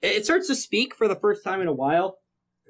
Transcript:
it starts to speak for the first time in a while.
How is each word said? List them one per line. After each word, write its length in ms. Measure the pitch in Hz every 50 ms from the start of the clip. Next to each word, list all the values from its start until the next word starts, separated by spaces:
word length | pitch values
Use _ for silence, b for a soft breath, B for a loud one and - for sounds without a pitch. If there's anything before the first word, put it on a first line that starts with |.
it 240 | - 170 196 214 214
starts 220 | - 320 370 370
to 80 | - 277
speak 400 | 254 - - - 208 247 254 -
for 120 | - 226
the 80 | 214 196
first 280 | 185 - 208 208 208 -
time 180 | 190 190 190
in 60 | 190
a 60 | 170 147
while. 460 | 127 131 139 156 170 180 190 185 _ _ _ _ _ _ _ _ _ _